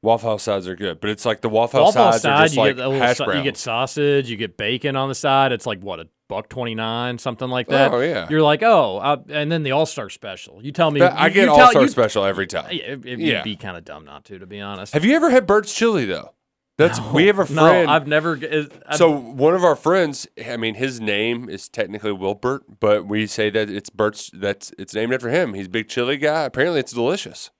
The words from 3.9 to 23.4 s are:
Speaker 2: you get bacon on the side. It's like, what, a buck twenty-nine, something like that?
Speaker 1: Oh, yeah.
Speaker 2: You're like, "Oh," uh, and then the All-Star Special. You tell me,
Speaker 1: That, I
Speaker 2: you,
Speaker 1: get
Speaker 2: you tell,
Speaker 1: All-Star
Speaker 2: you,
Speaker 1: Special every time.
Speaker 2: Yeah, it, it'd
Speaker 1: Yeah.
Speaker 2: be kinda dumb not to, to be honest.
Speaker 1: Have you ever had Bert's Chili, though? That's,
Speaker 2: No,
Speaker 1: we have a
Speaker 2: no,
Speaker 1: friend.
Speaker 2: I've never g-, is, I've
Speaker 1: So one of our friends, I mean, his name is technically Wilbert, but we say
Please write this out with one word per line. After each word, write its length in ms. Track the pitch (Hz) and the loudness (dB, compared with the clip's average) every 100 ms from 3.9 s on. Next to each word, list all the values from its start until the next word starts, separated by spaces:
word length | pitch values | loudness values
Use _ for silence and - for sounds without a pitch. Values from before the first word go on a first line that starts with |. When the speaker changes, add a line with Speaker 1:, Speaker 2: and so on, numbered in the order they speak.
| - 143 139 123 | -2 0 0 -2
Speaker 2:
you 60 | 110 | -6
get 200 | 107 - | -8 -6
bacon 400 | 104 123 147 135 | -4 -4 -4 -4
on 120 | 135 | -4
the 60 | |
side. 380 | 131 147 135 135 | -4 0 2 2
It's 140 | 120 - | 0 -6
like, 140 | 101 | -8
what, 180 | 98 85 | -10 -12
a 80 | 82 _ _ | -14 _ _
buck 200 | 101 110 | -10 -8
twenty-nine, 720 | 127 120 113 113 117 123 120 | -10 -8 -6 -6 -6 -6 -6
something 300 | - 117 127 | -8 -8 -6
like 200 | 127 123 | -6 -2
that? 240 | 135 135 | 2 2
Speaker 1:
Oh, 80 | 123 | 2
yeah. 280 | 147 135 82 | 0 -2 -2
Speaker 2:
You're 120 | 156 | 2
like, 200 | 151 151 | 4 4
"Oh," 360 | 220 208 120 95 | 4 4 4 -2
uh, 180 | 135 147 - | -2 -4 -4
and 200 | 151 147 | -6 -2
then 120 | 165 | -2
the 80 | 147 | -2
All-Star 380 | 143 156 - 104 | 0 -2 -4 -12
Special. 500 | - 110 95 - 85 | -12 -14 -14 -18 -16
You 80 | 127 | -12
tell 200 | 147 165 | 0 0
me, 100 | 147 | 4
Speaker 1:
That, 140 | 175 147 | 2 4
I 100 | 156 | 2
Speaker 2:
you, 60 | |
Speaker 1:
get 60 | 196 | 4
Speaker 2:
you 60 | 185 | 6
tell, 140 | 147 | 8
Speaker 1:
All-Star 200 | 247 226 | 8 8
Speaker 2:
you, 60 | 131 | 4
Speaker 1:
Special 360 | - 110 107 | 4 2 2
every 220 | 98 95 95 | 0 0 -4
time. 200 | 85 76 | -4 -6
Speaker 2:
Yeah, 140 | 165 | -10
it, 220 | 98 135 120 | -10 -12 -12
it'd 140 | 123 | -4
Speaker 1:
Yeah. 220 | 156 107 | -2 -2
Speaker 2:
be 140 | 78 98 | -4 -10
kinda 240 | 101 87 | -12 -14
dumb 240 | 85 73 | -16 -20
not 200 | 80 71 _ | -18 -20 _
to, 120 | 95 | -20
to 80 | 92 | -16
be 140 | 101 | -14
honest. 320 | 101 98 101 | -12 -12 -4
Speaker 1:
Have 120 | 151 | 0
you 120 | 185 311 | 2 4
ever 140 | 311 | 4
had 160 | 254 190 | 4 4
Bert's 280 | 208 208 | 2 2
Chili, 300 | - 226 202 | 0 0 2
though? 300 | 113 85 - _ _ _ _ - | -2 -6 -8 _ _ _ _ 2
That's, 200 | 160 117 | 2 2
Speaker 2:
No, 140 | 110 | -2
Speaker 1:
we 140 | 135 185 | 4 4
have 120 | 196 | 4
a 120 | 170 | 0
Speaker 2:
no, 160 | 143 160 | 4 6
Speaker 1:
friend. 220 | 180 160 | 6 4
Speaker 2:
I've 160 | 156 143 | 2 2
never 300 | 151 160 151 | -2 0 -6
g-, 100 | 156 | -4
is, 220 | 156 147 - - | -4 -4 -14 -8
I've 120 | 151 | 2
Speaker 1:
So 120 | 170 | 4
one 440 | 147 120 131 147 | 4 -4 0 2
of 100 | 185 | 4
our 100 | 180 143 | 2 2
friends, 520 | 156 190 165 139 - - 117 | 2 2 2 -4 -12 -14 -10
I 100 | 120 | -6
mean, 160 | 113 | -4
his 260 | 107 135 123 | -4 -6 -4
name 480 | 107 101 113 120 120 | -4 -2 -2 -4 -8
is 200 | 95 - | -14 -14
technically 440 | - 98 104 107 | -6 -6 -4 -6
Wilbert, 680 | 98 95 101 123 139 _ _ | -4 -4 -2 -4 -4 _ _
but 260 | 107 104 92 | 0 0 0
we 200 | 107 107 | -4 -4
say 220 | - | -2